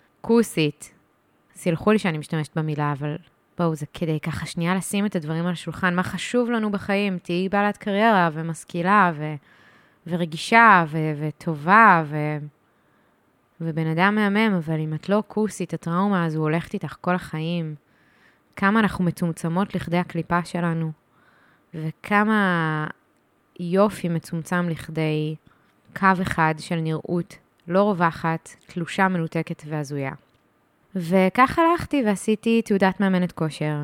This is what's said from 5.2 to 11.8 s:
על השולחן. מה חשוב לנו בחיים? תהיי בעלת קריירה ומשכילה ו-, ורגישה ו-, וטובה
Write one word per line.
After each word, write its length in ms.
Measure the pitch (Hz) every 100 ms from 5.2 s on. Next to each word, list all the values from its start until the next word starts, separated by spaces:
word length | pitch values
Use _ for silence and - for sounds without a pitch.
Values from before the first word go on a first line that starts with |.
| 151 160 175
על 60 |
השולחן. 420 | 170 - 156 185
מה 80 | 175
חשוב 480 | 185 185 - 247 233
לנו 200 | 240 214
בחיים? 480 | 202 - 196 202 180
תהיי 300 | - 175 190
בעלת 280 | 202 208 202
קריירה 540 | 214 196 226 202 170
ומשכילה 800 | 156 165 160 - 175 175 208 180
ו-, 200 | 147 151 151 - _ - _ _ _ 165
ורגישה 800 | 170 170 160 - 233 226 185 160
ו-, 100 | 160 156 147
וטובה 840 | 151 - - 151 156 214